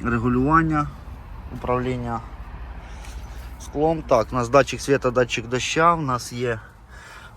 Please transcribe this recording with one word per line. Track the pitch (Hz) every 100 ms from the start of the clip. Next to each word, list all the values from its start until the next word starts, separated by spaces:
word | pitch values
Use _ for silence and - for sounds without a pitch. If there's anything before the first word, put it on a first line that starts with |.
регулювання, | 120 117 123 123 135 160 160 151 147 - - - - - -
управління | 120 - 123 127 123 120 117 - - - - - - - - - - - - - -
склом. | - 143 156 160
Так, | - 123 107
у | 127
нас | 117
датчик | 139 131 120
світа, | - 135 127
датчик | 123 127 - 117
доща, | 123 - 160 165
у | 165
нас | 139 123 -
є | 123 123 110 - - - - - - -